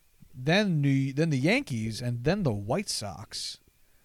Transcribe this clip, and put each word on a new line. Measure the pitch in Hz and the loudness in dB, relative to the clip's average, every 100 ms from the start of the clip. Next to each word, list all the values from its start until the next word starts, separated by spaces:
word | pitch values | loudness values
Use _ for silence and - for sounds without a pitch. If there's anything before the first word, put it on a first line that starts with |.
| _ _ - | _ _ -20
then | 127 131 190 208 156 | -6 2 2 4 2
New, | 143 135 135 | 4 4 2
then | 135 165 | 0 0
the | 135 | 2
Yankees, | 147 254 - 117 113 107 | 2 2 0 -4 -4 -4
and | 123 120 | -4 -2
then | 131 208 | 0 0
the | 156 | 0
White | 101 101 131 - | -2 -2 -4 -4
Sox. | - 101 87 101 - - - _ _ _ _ | -6 -6 -10 -12 -10 -10 -12 _ _ _ _